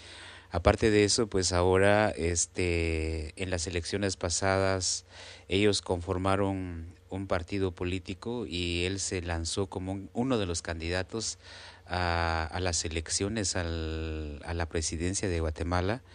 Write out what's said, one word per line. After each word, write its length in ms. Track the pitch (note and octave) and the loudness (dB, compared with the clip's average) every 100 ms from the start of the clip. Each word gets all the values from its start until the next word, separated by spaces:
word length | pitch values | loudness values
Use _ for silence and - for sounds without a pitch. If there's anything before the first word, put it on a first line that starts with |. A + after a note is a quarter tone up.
| - - - - - | -18 -18 -18 -18 -6
Aparte 400 | F2+ G#2 G#2 A2+ | 2 4 6 6
de 100 | G#2 | 6
eso, 240 | G2+ - A2 | 6 4 2
pues 260 | G2 F2+ | 2 2
ahora, 580 | F2 F2+ F#2 G2 G#2 G#2+ | 4 6 6 8 6 4
este, 1200 | - E2+ E2+ - - F2+ E2+ E2 D#2+ D#2+ D#2+ D2+ - | 2 0 0 -2 0 0 2 2 0 -2 -4 -6 -6
en 80 | F#2 | -4
las 160 | F2 F#2+ | -2 -2
elecciones 500 | E2+ - G2 G2+ - | -4 -2 -2 0 -2
pasadas, 880 | F2+ - G2 F#2+ F#2+ F#2+ F2+ - - - - - - | -2 0 2 4 2 2 0 -4 -6 -18 -18 -18 -2
ellos 340 | F#2+ G#2 G2 | 4 4 2
conformaron 1120 | - F#2 F2 F2+ F#2+ G2 G2 F#2+ F#2 E2+ E2+ - - | 0 -2 0 0 2 2 2 0 -4 -8 -10 -16 -10
un 160 | F#2+ G2 | -8 -2
partido 460 | F#2 E2+ G2+ F#2+ | -2 -2 0 0
político 720 | F2 F2+ F#2 F2 F2 A#2 A#2+ A2 | 0 -4 -4 -6 -8 -6 -6 -4
y 380 | F2 F2 F2 | -4 -2 0
él 160 | F2+ G2 | 0 -2
se 220 | - F#2+ | -2 -4
lanzó 440 | F2 E2+ E2 - G2 | -2 -4 -2 -2 -2
como 240 | F#2 F#2 | -4 -6
un, 180 | G2 F#2+ | -6 -6
uno 260 | A#2 B2+ A#2+ | -4 0 0
de 80 | F#2 | 0
los 160 | E2+ | -2
candidatos 760 | - D#2+ E2 F2+ F#2 A2+ G#2+ - - - - - - | -4 -4 -2 -2 -2 -4 -6 -8 -14 -18 -18 -20 -6
a, 640 | F2+ F2 E2+ E2+ E2 D#2+ | -2 0 2 2 0 -2
a 100 | F#2 | -2
las 240 | F#2 E2+ | 0 0
elecciones 720 | E2+ E2 E2 - G2 A2+ F#2+ F#2+ | -2 -4 -4 -2 0 0 -2 -2
al, 840 | E2+ E2 D#2+ D#2+ D#2+ D#2 D2+ D2 | -2 -2 -4 -4 -4 -6 -6 -8
a 100 | - | -6
la 120 | E2+ E2 | -4 -2
presidencia 600 | E2+ E2 D#2+ F2 G2 G2+ | -2 -2 -2 -2 0 0
de 120 | E2+ | 0
Guatemala. 640 | D#2+ D#2 E2+ F2+ F2+ B2 - | 0 -2 0 0 0 -2 -8